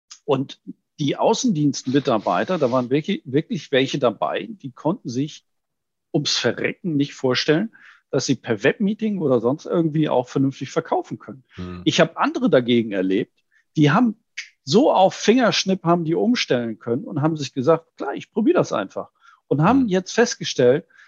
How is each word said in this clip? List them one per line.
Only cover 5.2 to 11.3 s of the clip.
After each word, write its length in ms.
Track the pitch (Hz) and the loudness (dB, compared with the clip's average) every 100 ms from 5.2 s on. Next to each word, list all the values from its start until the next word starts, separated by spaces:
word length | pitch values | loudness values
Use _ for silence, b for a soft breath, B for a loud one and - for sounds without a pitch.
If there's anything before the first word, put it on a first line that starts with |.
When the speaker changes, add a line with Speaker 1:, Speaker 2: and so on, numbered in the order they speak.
| 151 - _ _ _ _ _ _ _ | -6 -10 _ _ _ _ _ _ _
Speaker 1:
ums 240 | 160 139 - | -4 -2 -2
Verrecken 600 | 123 - - - 185 147 | -2 -2 -4 -6 -4 -2
nicht 180 | 143 | -2
vorstellen, 600 | - 131 123 - 151 220 b b b b | -2 -2 0 0 0 -2 b b b b
dass 160 | 143 - | -4 -2
sie 100 | 117 | -4
per 260 | - 107 | -4 0
Webmeeting 560 | 131 - 196 214 214 196 | 0 0 -2 -2 -4 -2
oder 220 | 151 123 | 0 0
sonst 260 | 113 151 - | 0 -4 -2
irgendwie 420 | 180 165 151 147 | -2 0 0 0
auch 200 | 127 123 | 0 -2
vernünftig 420 | 147 139 - 135 | -2 -2 -2 -8
verkaufen 480 | 165 - 359 - - | -6 -2 -4 -4 -12
können. 260 | - | -14